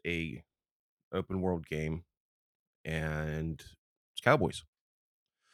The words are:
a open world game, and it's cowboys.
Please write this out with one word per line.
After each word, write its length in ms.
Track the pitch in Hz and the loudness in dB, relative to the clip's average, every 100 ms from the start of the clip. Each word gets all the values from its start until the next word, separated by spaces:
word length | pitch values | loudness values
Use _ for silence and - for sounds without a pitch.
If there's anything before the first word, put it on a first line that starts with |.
a 380 | - 85 82 73 - _ _ _ _ _ - | -4 -2 -4 -6 -14 _ _ _ _ _ -6
open 280 | 92 92 95 | -4 -2 0
world 280 | 92 87 80 | 2 0 0
game, 360 | 78 78 80 - _ _ _ _ _ _ _ | -2 0 -2 -6 _ _ _ _ _ _ _
and 760 | - 80 78 78 78 78 80 80 - - _ _ _ | -6 -2 -2 -2 -2 -2 -4 -6 -12 -20 _ _ _
it's 80 | - | 0
cowboys. 440 | - 143 87 - - _ _ _ _ _ _ _ _ | 6 6 4 -2 -12 _ _ _ _ _ _ _ _